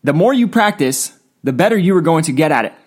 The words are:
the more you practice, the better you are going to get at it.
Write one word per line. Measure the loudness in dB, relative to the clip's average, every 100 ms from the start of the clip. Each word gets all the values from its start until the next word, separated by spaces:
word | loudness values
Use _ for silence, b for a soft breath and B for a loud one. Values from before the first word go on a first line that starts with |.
the | -2
more | 0 2
you | 2 0
practice, | 0 0 0 -4 -4 -10 _ _ _ -6
the |
better | 0 0 2
you | 2 2
are |
going | 2 0 0
to |
get | -2 0
at | 0 -2
it. | -10